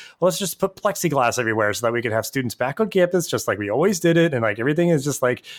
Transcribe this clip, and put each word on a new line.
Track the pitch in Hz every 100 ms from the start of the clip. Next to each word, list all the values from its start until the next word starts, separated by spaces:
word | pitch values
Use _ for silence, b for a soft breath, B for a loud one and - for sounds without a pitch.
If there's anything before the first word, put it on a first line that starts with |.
| B B
"Well, | 175
let's | 165
just | 196 -
put | 190 -
plexiglass | 208 - 170 139 120 113
everywhere | 113 110 104
so | 98 117
that |
we | 117
can | 117
have | 110 110
students | 139 123 -
back | 123 151
on | 220
campus | 190 175 180 165
just | 117 -
like | 101
we | 104
always | 113 185 190
did | 170 165
it." | 165
And, | 135
like, | 110 104
everything | 123 156 175
is | 160 143
just, | 131
like, | 123 123 B